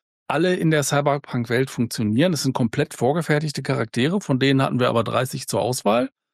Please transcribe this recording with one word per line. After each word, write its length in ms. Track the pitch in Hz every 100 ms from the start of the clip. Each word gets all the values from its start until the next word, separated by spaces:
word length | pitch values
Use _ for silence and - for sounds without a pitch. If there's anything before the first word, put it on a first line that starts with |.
| _ _ -
alle 280 | 143 180 180
in 140 | 165
der 120 | 156
Cyberpunk-Welt 840 | 139 143 143 143 - 123 117 120 131
funktionieren. 640 | - 117 - 107 113 180
Es 100 | 151
sind 80 | 135
komplett 420 | 127 117 - -
vorgefertigte 720 | - 120 165 156 147 156 -
Charaktere, 560 | 135 127 113 120 143 196
von 200 | - 131
denen 220 | 135 135
hatten 200 | 135 131
wir 80 | 123
aber 160 | 117 113
dreißig 420 | 113 135 135 -
zur 140 | 107
Auswahl. 480 | 107 127 202 226 269 _ _